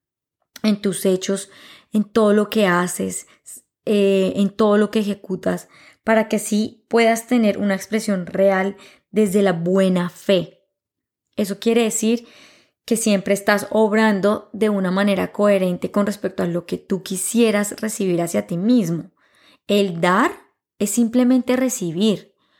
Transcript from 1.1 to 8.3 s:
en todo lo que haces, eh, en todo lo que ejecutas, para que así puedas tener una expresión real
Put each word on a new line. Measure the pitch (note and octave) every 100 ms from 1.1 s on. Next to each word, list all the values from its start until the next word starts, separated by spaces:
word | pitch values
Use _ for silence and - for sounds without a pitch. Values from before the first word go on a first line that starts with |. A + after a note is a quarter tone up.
| F#3 F#3 G3 - - - - _
en | G#3+
todo | G#3 - G#3
lo | G#3 G#3
que | A3 G3
haces, | F3 F3+ - F#3+ F#3 - _ - - _ _ -
eh, | G#3 G3 G3 F#3+ F3+
en | G3
todo | G3+ G#3+ G#3
lo | G#3
que | A3+
ejecutas, | G3+ G3 - F#3 F#3+ F3+ - _ - _
para | - A3 A3
que | G#3+
así | - G#3 A3 - -
puedas | A3+ A3+ A3+ A3+
tener | B3 G#3+ G3
una | G3+
expresión | F#3+ - G#3+ G#3 F#3+
real | F3